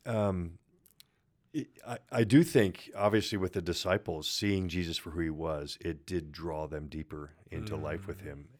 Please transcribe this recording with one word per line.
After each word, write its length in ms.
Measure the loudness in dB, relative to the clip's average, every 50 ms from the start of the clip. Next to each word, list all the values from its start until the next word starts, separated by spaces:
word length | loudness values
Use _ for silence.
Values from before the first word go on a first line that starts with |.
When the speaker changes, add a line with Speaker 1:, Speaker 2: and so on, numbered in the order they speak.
| -8
Speaker 1:
um, 520 | -4 0 2 2 2 2 0 -2 -6 -8 -14 _ _ _ _ _ _ _ _ -20 _ _ _ _ _ _ _ _ _ -8
it, 140 | -8 -8 -8 _ -16 -12
I, 120 | -10 -10 -10 -10 -2
I 120 | 2 2 4
do 200 | 8 8 8 8
think, 460 | 8 8 6 6 6 4 -2 -10 -12 -4
obviously, 420 | 2 4 4 6 4 2 2 0 0
with 160 | 0 0 -2
the 80 | -2
disciples, 680 | -2 -2 -2 0 2 2 2 2 2 -2 -6 -4 -4 -4
seeing 380 | -4 0 0 2 2 2 0 0
Jesus 280 | 0 -2 -2 -2 -2 -6
for 140 | -6 -6
who 80 | -4 -2
he 100 | -2 -2
was, 480 | -2 -2 -2 -2 -2 -4 -4 -8 -10 -8
it 240 | -6 -6 -6 -6 -6
did 260 | -4 -4 -4 -4 -4
draw 360 | -10 -10 -8 -6 -4 -4 -6 -4
them 200 | -6 -6 -8 -6
deeper 440 | -6 -8 -8 -8 -8 -10 -10 -12 -14 -18 -18 -10
into 240 | -8 -8 -6 -6 -6
life 320 | -4 -4 -4 -4 -4 -6 -8
with 120 | -10 -10
Speaker 2:
Mm. 40 | -10
Speaker 1:
him, 240 | -12 -12 -14 -14 -18 -18 -12